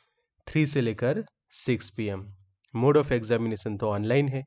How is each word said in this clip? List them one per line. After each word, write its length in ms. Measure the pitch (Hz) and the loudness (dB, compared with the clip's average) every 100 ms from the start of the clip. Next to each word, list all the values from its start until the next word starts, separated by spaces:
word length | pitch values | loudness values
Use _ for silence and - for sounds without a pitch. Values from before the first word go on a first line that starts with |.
| _ _ _ _ - | _ _ _ _ -2
थ्री 180 | 156 143 | 0 2
से 140 | 143 | 2
लेकर 440 | 117 110 120 196 214 _ _ | 0 0 -2 -2 -6 _ _
सिक्स 400 | - - 113 - | -6 -2 -2 -4
पी 160 | - 107 | -6 -6
एम। 280 | 95 101 - _ _ _ 113 | -6 -10 -20 _ _ _ 0
Mode 260 | 131 147 | 4 4
of 100 | 143 | 4
examination 680 | 120 110 117 113 107 113 101 | 0 2 0 0 -4 -6 -4
तो 80 | 110 | -2
ऑनलाइन 400 | 101 107 135 143 | 0 2 2 2
है, 160 | 135 | -2